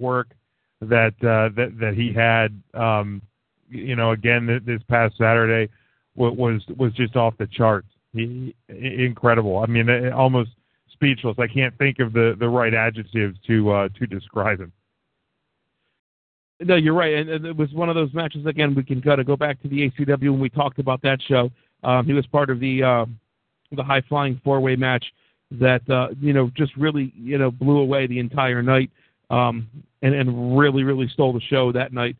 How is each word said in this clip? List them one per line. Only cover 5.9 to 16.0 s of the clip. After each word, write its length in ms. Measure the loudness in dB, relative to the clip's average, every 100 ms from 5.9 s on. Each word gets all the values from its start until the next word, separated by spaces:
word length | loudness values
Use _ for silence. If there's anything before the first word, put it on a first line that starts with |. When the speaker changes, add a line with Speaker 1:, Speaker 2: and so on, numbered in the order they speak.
| _ _ -2
Speaker 1:
w-, 180 | -2
was, 280 | 0 -2 -2 -6 -2
was 160 | -2
just 220 | 0 -2 2
off 180 | 0 0
the 80 | -6
charts. 420 | 2 2 2 -4 _ _
He, 420 | -8 -8 -8 -12 -14 -20
i-, 20 |
incredible. 840 | -12 -8 -2 -2 0 2 2 2 -2
I 80 | 0
mean, 220 | 2 2
uh, 220 | 2 0 2
almost 340 | 2 2 -2 -8 _ _ _
speechless. 440 | _ 0 0 -2 -2
I 80 | -2
can't 280 | 0 -2 0
think 200 | -2 0
of 140 | 0
the, 240 | 2 2 2
the 100 | 0
right 260 | 2 2
adjectives 640 | 2 0 -4 -6 -4 -4 -4 0
to, 240 | 2 2
uh, 180 | 0 -2 -6
to 80 | -8
describe 540 | -8 -8 -4 -2 -2
him. 120 | -8 _ _ _ _ _ _ _ _ _ _ _ _ _